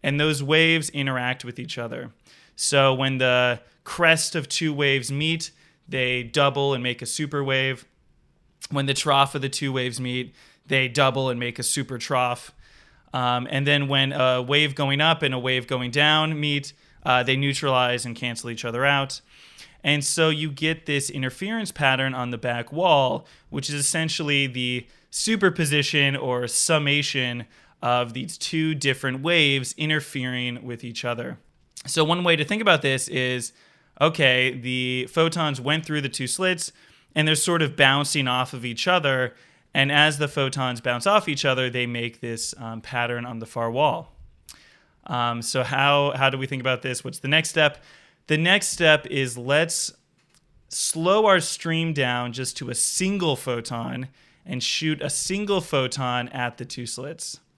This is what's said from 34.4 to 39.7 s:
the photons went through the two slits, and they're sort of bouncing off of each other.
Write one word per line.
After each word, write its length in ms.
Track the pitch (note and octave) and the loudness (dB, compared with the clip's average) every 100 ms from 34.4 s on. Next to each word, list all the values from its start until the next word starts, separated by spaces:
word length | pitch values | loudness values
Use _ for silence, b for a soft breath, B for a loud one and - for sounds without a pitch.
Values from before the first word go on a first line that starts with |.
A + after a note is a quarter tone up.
| B2+ | 2
the 560 | B2+ A#2+ B2+ B2+ B2+ B2+ | 0 -4 -2 -2 -2 -2
photons 520 | - E3 E3 D#3 C3 | 0 0 2 -2 -2
went 240 | B2+ D#3 D#3+ | -2 -2 -2
through 160 | D3+ | -4
the 80 | C#3 | -4
two 180 | - B2+ | -6 -6
slits, 460 | - F#3 F3+ - b b b b - | -2 0 -2 -6 b b b b 0
and 120 | D#3 | 2
they're 80 | D#3 | 2
sort 260 | - E3+ | 2 2
of 160 | D#3 C3+ | 2 4
bouncing 500 | C#3 C#3 C#3+ D3 B2+ | 4 4 0 0 0
off 260 | B2+ B2+ | 0 -2
of 120 | B2+ A#2+ | -4 -8
each 220 | A#2 - | -4 2
other. 460 | F3+ D3 C3 B2 b b b b | 2 2 0 -2 b b b b